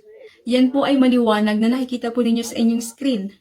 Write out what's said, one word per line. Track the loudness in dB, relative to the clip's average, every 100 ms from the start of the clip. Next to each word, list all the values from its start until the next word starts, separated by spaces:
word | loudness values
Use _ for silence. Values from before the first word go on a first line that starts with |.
| -20 -20 -20 -16
Yan | -2 2 2
po | 2
ay | 0 2
maliwanag | 4 2 2 2 2 0
na | 0
nakikita | 0 -4 -6 -6
po | -2
ninyo | 0 -2
sa | -4 -2
inyong | 0 0
screen. | -6 -6 -4 -4 -6 -14